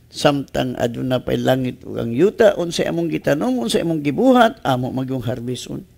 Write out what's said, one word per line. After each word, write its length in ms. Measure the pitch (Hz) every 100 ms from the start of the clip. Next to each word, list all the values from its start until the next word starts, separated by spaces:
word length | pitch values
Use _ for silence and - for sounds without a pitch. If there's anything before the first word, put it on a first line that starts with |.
| _
Samtang 640 | - 147 143 - 143 127 -
aduna 400 | 120 120 131 127
pa'y 240 | 127 127
langit 400 | 127 131 127 -
ug 160 | 104 107
ang 160 | 117
yuta, 400 | 120 202 - 220
unsay 320 | - 175 175 -
among 240 | 165 170
gitanom, 480 | 151 - 143 233 254
unsay 240 | 233 208
among 160 | 170 160
gibuhat, 640 | 143 147 262 247 - -
amo 320 | - 127 127
magyong 320 | 131 131 131 117
harveston. 560 | 113 120 123 - 135 -